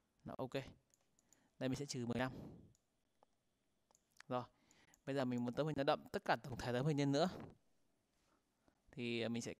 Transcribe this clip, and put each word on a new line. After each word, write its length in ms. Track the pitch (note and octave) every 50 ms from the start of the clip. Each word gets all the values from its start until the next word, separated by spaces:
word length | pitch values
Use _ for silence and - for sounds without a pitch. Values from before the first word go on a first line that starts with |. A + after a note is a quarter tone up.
| _ _ _ _ -
Đó, 120 | - - -
ok. 160 | C3 B2 - C#3 B2+ - - - _ _ _ _ _ _ _ _ _ _ _ _ _ _ _ -
Đây 100 | C3 C3
mình 60 | B2+
sẽ 100 | B2 C#3
trừ 200 | C#3 - C3 A#2+
mười 140 | A2+ A#2 A2+
lăm. 120 | B2+ B2+ B2+ - - - - - - - - _ _ _ _ _ _ _ _ _ _ _ _ _ _ _ _ _ _ _ _ _ _ _ _ _ _ _ _ - - -
Rồi, 160 | B2+ B2 A#2+ - _ _ _ - - - - - - - -
bây 100 | - C3+
giờ 100 | C#3 C3
mình 200 | B2 B2 B2 A#2+
muốn 80 | B2 A#2+
tấm 140 | B2+ C#3+ D#3+
hình 100 | D3+ -
nó 60 | C#3
đậm 200 | D3 D3+ A#2 - -
tất 140 | - G3+ -
cả 100 | - D#3+ A#2+ -
tổng 140 | - B2 -
thể 160 | - B2+ A#2+
tấm 120 | B2 C3+
hình 120 | D#3+ D#3 C#3
lên 140 | C#3+ C#3
nữa. 180 | C#3 C#3+ E3 F#3 - - - - - - _ _ _ _ _ _ _ _ _ _ _ _ _ _ _ _ _ _ _ _ _ _ _ _ _ -
Thì, 300 | - C#3 A#2+ A#2+ A#2 A#2
à, 80 | A2+ A2+
mình 120 | A#2 A#2
sẽ 120 | A#2+ B2 - -